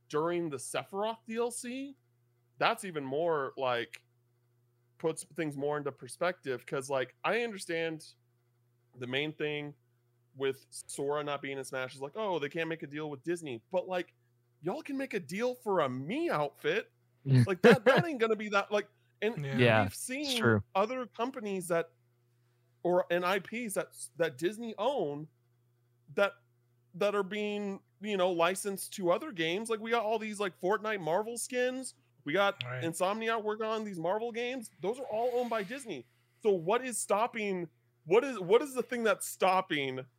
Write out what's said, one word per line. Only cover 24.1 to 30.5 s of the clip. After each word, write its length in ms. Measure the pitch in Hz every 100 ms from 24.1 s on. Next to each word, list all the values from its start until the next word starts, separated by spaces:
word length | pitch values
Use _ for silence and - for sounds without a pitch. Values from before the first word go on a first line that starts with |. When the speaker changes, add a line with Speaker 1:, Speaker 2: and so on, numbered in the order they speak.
| 143
Speaker 1:
that 200 | 165 127
Disney 380 | 170 214 233 208
own 500 | 226 277 151 147 156 _ _ _ _ _ _ _ - 147
that, 180 | 196 - _ _ _ _ _ 175
that 200 | 202 202
are 80 |
being, 580 | 190 208 208 208 202 196 - _
you 160 | 208 196
know, 140 | 180
licensed 640 | 170 165 190 202 196 - -
to 160 | 175
other 200 | 185 311
games. 380 | 185 165 180 226
Like, 100 | 220
we 120 | 226
got 120 | 233
all 160 | 214 220
these, 200 | 214 202
like, 200 | 202